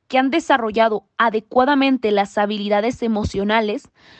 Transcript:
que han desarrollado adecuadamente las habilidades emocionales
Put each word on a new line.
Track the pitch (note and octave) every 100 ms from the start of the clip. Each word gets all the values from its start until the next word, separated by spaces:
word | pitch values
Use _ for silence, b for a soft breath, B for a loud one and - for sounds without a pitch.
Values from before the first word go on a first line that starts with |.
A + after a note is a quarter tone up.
| -
que | C4
han | C4
desarrollado | E4 - C4+ A3+ G#3+ A3+ G#3 _ -
adecuadamente | A3+ G#3+ - B3 B3+ C#4+ C4+ C4 G#3+
las | G3+ G3 -
habilidades | G3+ G#3+ G3+ G#3 A3+ B3+
emocionales | A3+ G#3+ G#3+ G3 G#3 A3 G#3+ A#3 - B B